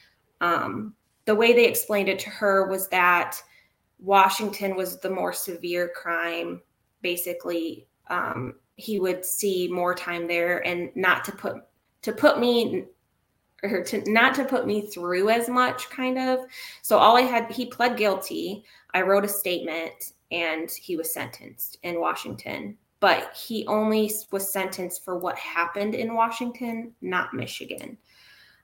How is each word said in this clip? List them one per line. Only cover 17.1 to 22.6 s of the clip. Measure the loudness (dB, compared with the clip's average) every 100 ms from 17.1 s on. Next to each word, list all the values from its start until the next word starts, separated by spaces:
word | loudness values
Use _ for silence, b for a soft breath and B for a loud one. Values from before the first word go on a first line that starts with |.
| 8
I |
had, | 6 2 -2
he | -6 -6
pled | 0 0 2
guilty. | 0 0 -4 -6 -6 -8 b b b 0
I |
wrote | 4 4
a | 2
statement, | -2 -2 -2 -4 -6 -8 -10 -14 -16 -10
and | -4 -2 -2 -6
he | -10 -8 -6
was | -6
sentenced | -6 -10 -12 -18 -12 -12 -10
in | -8 -2
Washington. | -2 -4 -8 -12 -10 -10